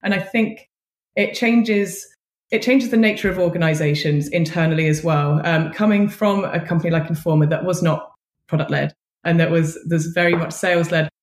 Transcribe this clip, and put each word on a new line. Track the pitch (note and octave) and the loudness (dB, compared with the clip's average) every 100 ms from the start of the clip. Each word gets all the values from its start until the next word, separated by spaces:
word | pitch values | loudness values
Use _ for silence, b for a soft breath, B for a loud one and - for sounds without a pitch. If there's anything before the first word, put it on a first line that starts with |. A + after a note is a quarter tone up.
And | G3 | -2
I | G3+ | -4
think | - A#3 A3 - - _ _ _ _ - | -2 -2 -2 -4 -20 _ _ _ _ -2
it | G3+ | -2
changes, | - A#3 A#3 A3 G#3 G3 - - _ _ _ _ | 0 2 2 2 0 -2 -6 -16 _ _ _ _
it | A3 | -4
changes | A3+ C4+ A#3+ | 2 2 2
the | A3+ | 2
nature | A3 G#3 G3 | 2 2 -2
of | F3+ | 0
organizations | F3 E3+ E3 D#3 D3+ D3 D#3+ D3+ C#3+ | 0 0 0 0 0 0 0 0 0
internally | F3 E3 F3 D#3+ D#3+ D#3 | -2 -2 0 0 2 2
as | D3+ | 0
well. | E3 D3+ D3 D3+ E3+ | 0 0 2 0 2
Um, | E3 D#3+ | 0 -2
coming | - G#3+ G#3 G3+ | 0 2 4 2
from | - G#3 G3 F#3+ | 0 0 0 -2
a | E3+ | -4
company | E3 E3+ E3 | -2 -2 0
like | E3 D#3 | -2 -2
Informa | D#3+ - D#3 D3+ | -4 0 2 2
that | D#3 F3+ | 0 -2
was | F3+ | -2
not | E3+ D3+ - _ _ _ _ | 0 -2 -6 _ _ _ _
product-led | D#3+ - C#3+ C#3+ - _ _ | -4 -2 -2 -4 -6 _ _
and | E3+ E3+ | -2 2
that | D#3+ | 2
was, | E3 D#3 - E3 | 2 0 -4 -2
there's | E3+ D#3+ | -2 0
very | F3 F3 E3+ | 0 2 2
much | E3 | -2
sales-led. | - F#3 F3 E3+ E3 D#3 _ | -4 0 0 2 0 -2 _